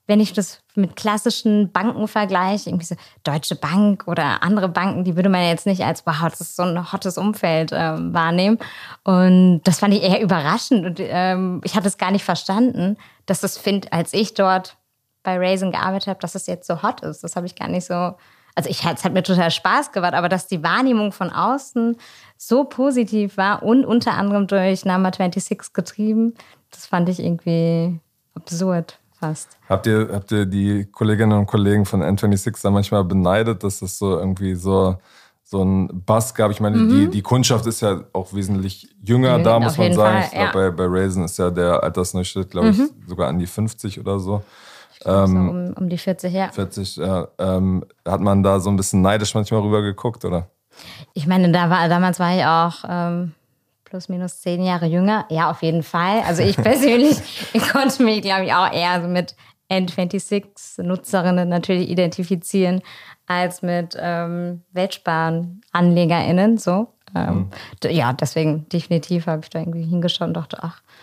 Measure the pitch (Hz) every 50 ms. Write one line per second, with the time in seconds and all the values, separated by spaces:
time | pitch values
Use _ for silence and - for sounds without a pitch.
0 | _ - 208 214 214 - 180 214 185 - - - _ _ - 208 190 170 - -
1 | - 214 208 214 - 240 - - - 220 208 208 208 175 - 180 196 233 - -
2 | 214 208 - 214 208 190 190 180 185 196 208 202 - 175 175 180 165 - 170 -
3 | - - _ _ - 151 143 156 - - 180 - - 143 170 196 208 208 196 -
4 | - 170 170 165 151 139 110 - - 175 214 208 185 185 165 180 180 196 - 180
5 | 180 185 165 180 180 196 190 180 175 170 170 160 - 208 190 180 - - 165 -
6 | - - 156 151 170 160 - - 170 - - - 180 180 165 170 165 - - 196
7 | - 190 170 - 185 208 214 - - 170 160 160 160 156 - 156 165 160 156 160
8 | 170 170 170 170 160 165 170 180 185 202 226 226 - - - - - - - -
9 | - - 185 180 185 185 185 185 185 185 180 156 - 190 165 - 208 202 196 214
10 | - 190 190 196 220 175 190 165 139 147 185 240 - - 269 202 165 185 165 180
11 | 190 - 147 180 180 185 185 185 185 185 180 165 - - - 214 180 196 - -
12 | 190 185 196 196 - - 175 - - - 190 214 247 254 - - 175 190 208 -
13 | - - _ _ - - 190 - - 185 - - - 196 202 196 - - - 170
14 | 170 - - 190 214 196 - - 196 185 185 185 185 - - _ _ _ _ _
15 | _ _ _ _ - 190 185 180 180 185 196 190 190 185 170 - - 190 190 196
16 | - 202 185 - - 180 - 190 - - 180 175 - - 175 156 - 220 - -
17 | - 156 156 - - 170 - 180 175 180 - - - - 175 185 180 - 180 175
18 | 180 180 185 _ _ _ _ _ _ _ - - 143 - 170 - - 175 151 -
19 | - 185 - 185 175 - 185 180 175 170 160 - - 180 214 269 294 - - 196
20 | 175 175 - 165 170 175 185 180 - - 196 160 151 165 180 226 254 262 240 214
21 | 208 202 190 - 190 - - 143 175 214 262 285 - - - 233 226 233 233 233
22 | - - - - - - _ - - - 233 262 285 285 - - 262 277 254 247
23 | 233 190 214 214 208 196 - 202 190 202 208 - - 202 233 269 269 - 226 240
24 | 233 233 - - 196 202 202 202 196 180 196 196 185 190 190 185 - 190 180 185
25 | 190 185 185 - 190 180 170 196 - - 214 - - - - - 170 - - -
26 | 214 214 220 220 226 233 226 - - - _ _ _ _ - - - - - 175
27 | 175 180 185 180 - 170 170 165 - 175 165 165 165 165 165 165 165 180 170 160
28 | _ _ _ _ _ _ - 160 - - 170 165 190 185 180 170 165 - - _
29 | _ _ _ - - 156 156 - - _ - _ _ - 107 95 - 117 107 107
30 | 110 - 92 95 92 - 107 104 101 95 95 98 98 101 101 101 101 - - -
31 | 110 107 107 104 113 107 107 104 101 - - 107 101 101 104 104 101 - - 98
32 | 82 78 101 104 - 104 101 98 - 117 104 - - 101 101 101 98 - 107 101
33 | 95 87 101 98 90 90 95 107 113 113 110 87 - 98 - - 95 92 - -
34 | 104 98 92 82 92 95 92 92 101 95 92 87 87 95 95 95 95 92 92 92
35 | _ _ - - - _ _ _ _ - - 98 92 95 95 95 92 - - 92
36 | 90 - 110 113 117 - - - 107 104 101 - 110 104 110 226 226 220 254 277
37 | 302 349 - 101 98 - 127 127 127 - 127 110 120 117 110 - 117 101 95 82
38 | - - - 92 95 - 92 101 95 95 101 95 95 98 95 - - - _ -
39 | - 95 120 127 131 131 123 117 110 113 113 117 120 - 156 156 180 175 175 -
40 | - 107 - - - - - - 202 190 - 95 95 92 85 85 92 90 90 92
41 | 95 95 90 95 85 85 - - 90 90 87 90 87 87 85 - - 82 85 92
42 | 90 - - 92 90 - - 98 92 - - - 226 226 196 214 277 302 - -
43 | - 170 160 - 156 139 156 180 175 - - - 110 110 - - - 104 95 -
44 | - 98 98 98 92 95 104 101 98 - - - - - - - - _ _ -
45 | - 92 95 98 98 95 92 92 92 90 175 180 175 180 - - 185 175 175 165
46 | - 196 180 - - 180 175 190 190 - - - 98 - - 104 95 - - 73
47 | 78 95 95 90 - - _ - 90 95 92 92 95 95 92 90 - _ _ _
48 | - 85 95 95 98 101 98 98 95 98 98 98 87 101 101 95 95 - - 95
49 | 92 98 104 110 107 - - 110 101 - 113 107 101 104 107 104 104 101 98 -
50 | - 120 110 - - 95 87 85 87 - _ _ _ _ _ - - - - -
51 | 147 _ - 185 143 170 185 185 180 170 165 180 175 165 180 180 170 165 175 175
52 | 185 185 170 - 180 170 180 185 - 156 165 165 165 170 165 - - - 180 175
53 | 170 175 175 175 180 170 151 _ _ _ _ _ _ _ _ _ _ - - 185
54 | - - 185 180 180 180 - - - 185 175 175 185 185 180 175 170 160 165 180
55 | 185 202 214 214 - - 160 160 170 156 165 - - 160 160 170 151 - - 170
56 | 175 185 208 226 - - 175 160 170 196 196 - - 214 262 262 269 277 233 240
57 | 277 302 277 - - - - - 196 - - 226 - - - 277 269 269 - -
58 | 254 220 214 214 - 196 190 190 185 165 127 180 185 - - 165 175 175 180 175
59 | 170 175 180 180 170 - - _ - _ _ _ _ - 190 190 185 175 - -
60 | 180 175 - 196 - - 208 202 196 - _ - - - - - 180 175 185 180
61 | - - - 185 170 185 180 180 180 175 175 175 170 - 190 180 180 - 170 180
62 | 180 165 - - 180 170 196 165 - - - 196 185 180 180 185 - - - -
63 | - - - _ _ - 180 180 180 180 175 - - 175 175 175 170 170 - -
64 | 175 175 170 170 170 170 175 175 175 175 175 170 - _ 180 180 185 196 - -
65 | - 180 165 160 160 160 165 165 175 175 175 208 _ _ - 175 175 175 170 175
66 | 175 160 170 165 - - 175 180 196 220 226 214 - 185 180 196 233 - _ _
67 | _ - 196 - - - 95 98 95 98 - - - - - - - - 170 160
68 | 120 120 131 - 151 135 - 165 160 156 151 156 151 - - 170 - - 175 165
69 | - - 180 170 165 180 160 156 160 - - 165 165 170 165 170 165 160 180 175
70 | 170 175 - - 175 165 165 170 160 - - - - 170 - - _ _ - -